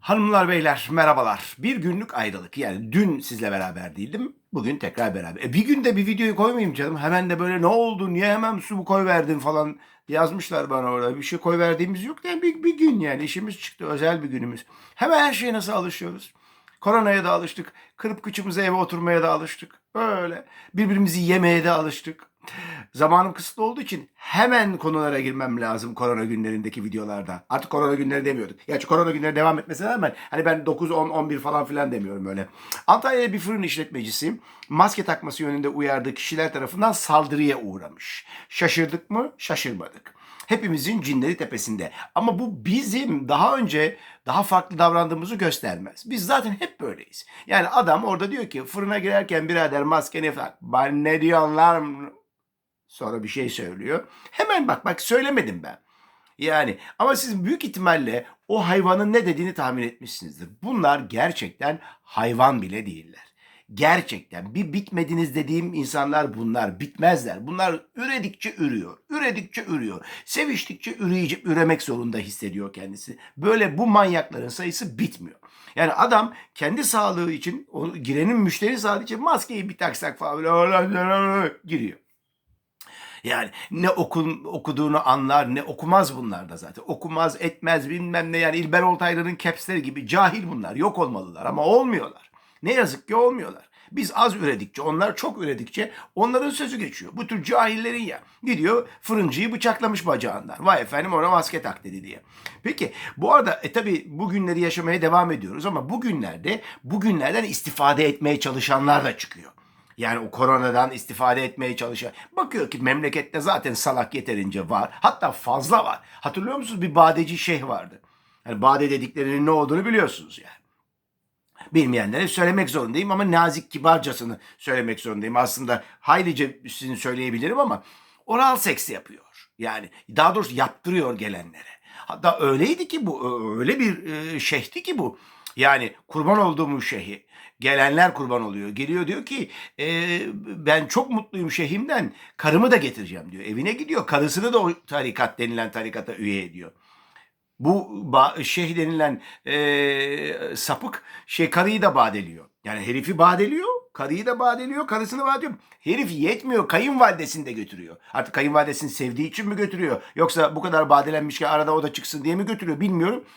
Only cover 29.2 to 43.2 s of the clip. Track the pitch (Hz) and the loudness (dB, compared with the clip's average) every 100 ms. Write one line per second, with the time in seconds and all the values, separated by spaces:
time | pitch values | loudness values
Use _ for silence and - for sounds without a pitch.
29.2 | 151 147 160 160 - 156 202 240 165 - | -2 2 4 2 -4 -6 -4 0 -2 -4
30.2 | - 147 160 160 151 147 170 160 160 156 | -8 -2 0 0 0 -2 -2 0 0 0
31.2 | 147 143 147 147 139 143 143 120 98 101 | -2 -4 -2 -2 -2 -2 -2 -2 -6 -6
32.2 | 95 98 95 - - - - 220 262 254 | -6 -6 -8 -12 -12 -8 4 4 4 0
33.2 | 240 190 170 220 180 143 151 135 110 107 | 0 -2 -4 -4 -4 -4 -6 -6 -6 -4
34.2 | 156 233 - - - 151 196 202 190 160 | -6 -6 -12 -20 -6 2 2 2 -4 -4
35.2 | 156 139 151 143 143 143 143 135 127 - | -6 -8 -6 -2 -4 -2 -2 -2 -4 -8
36.2 | - 160 160 143 135 180 220 165 - 151 | -8 -2 -2 -2 -8 0 0 0 2 2
37.2 | 147 147 147 131 107 92 78 80 - - | 4 0 2 0 -4 -12 -14 -18 -16 -16
38.2 | - - - - 170 165 160 170 - 208 | -16 -20 -14 0 2 2 0 -2 -4 -4
39.2 | 277 - - 156 135 101 85 - - _ | -4 -6 -6 -4 -4 -8 -10 -18 -20 _
40.2 | - - - 226 214 156 135 220 135 135 | -20 -20 -4 -2 0 -2 -2 -2 0 0
41.2 | 131 113 156 120 - 107 82 - - - | 0 -2 -6 -6 -6 -6 -8 -10 -6 -2
42.2 | 233 180 240 175 110 220 226 226 277 151 | 0 0 -4 -6 0 0 0 -2 -2 -4